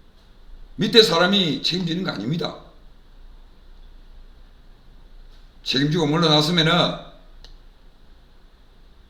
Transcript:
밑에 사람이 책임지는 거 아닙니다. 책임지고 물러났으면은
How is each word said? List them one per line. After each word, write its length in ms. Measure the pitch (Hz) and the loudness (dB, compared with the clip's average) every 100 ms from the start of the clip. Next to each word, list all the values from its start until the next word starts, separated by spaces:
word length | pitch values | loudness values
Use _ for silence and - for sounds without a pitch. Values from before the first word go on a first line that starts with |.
| - - - - - - - - | -20 -20 -20 -20 -20 -20 -14 -6
밑에 260 | 190 233 | 2 6
사람이 640 | - 165 180 202 170 123 | 6 4 4 2 0 -2
책임지는 400 | - 175 165 170 | -4 -4 -4 -6
거 80 | 170 | -6
아닙니다. 480 | 95 110 165 - - - - - - - - - - - - - - - - - - - - - - - - - - - - - - - - | -6 -6 -4 -6 -10 -18 -20 -20 -20 -20 -20 -20 -20 -20 -20 -20 -20 -20 -20 -20 -20 -20 -20 -20 -20 -20 -20 -20 -20 -20 -20 -20 -20 -20 -16
책임지고 440 | - 127 147 170 147 | -6 -2 0 0 0
물러났으면은 640 | 156 160 151 151 175 160 175 123 - - - - - - - - - - - - - - - - - - - - - - | 2 2 2 2 2 2 2 0 -4 -14 -20 -20 -20 -20 -20 -20 -20 -20 -20 -20 -20 -20 -20 -20 -20 -20 -20 -20 -20 -20